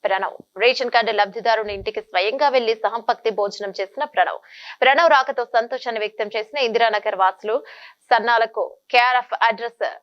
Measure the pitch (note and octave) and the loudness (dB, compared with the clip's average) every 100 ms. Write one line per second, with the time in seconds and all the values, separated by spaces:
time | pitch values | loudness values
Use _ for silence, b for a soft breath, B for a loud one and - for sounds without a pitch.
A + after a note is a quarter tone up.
0 | G3+ F#3+ G3 - - F#3+ A#3+ B3 B3 A#3 | 0 -2 -4 -10 -20 0 2 2 2 2
1 | A3+ G#3 G3+ A3+ A3+ A3 G#3 G3 G3 G#3+ | 2 0 0 0 0 0 -2 -6 -8 -8
2 | - F3+ G3+ C4+ C#4+ C4 A3+ A3 G3+ A3+ | -4 -2 -2 0 2 2 0 -2 -2 -2
3 | A3+ A#3 A3+ G#3 G3+ G3+ G3+ G3 F#3+ - | -4 -2 -2 -2 -4 -4 -10 -8 -10 -6
4 | F#3+ - E3 E2 B B B B B3 C#4 | -4 -2 -2 -4 B B B B 2 4
5 | E4+ C#4+ C4 B3+ A#3+ A#3 A#3+ C4 B3 A3+ | 4 4 2 -4 -2 -2 -2 -8 -6 -4
6 | G#3 G#3+ G#3 G#3+ G#3+ C#4+ A#3+ A3+ A#3 G#3 | -6 -6 -6 -4 -6 -4 0 2 2 2
7 | G#3+ F#3+ F#3+ G3 G#3 B3 B B B B | -2 0 0 0 -4 -4 B B B B
8 | _ A#3 A3+ A#3 A3+ A3+ E3+ - _ B3 | _ 2 4 2 0 -2 -6 -8 _ 2
9 | A#3+ B3 - - A#3 A3 A#3 _ G#3 - | 4 0 -2 0 0 0 -8 _ -8 -8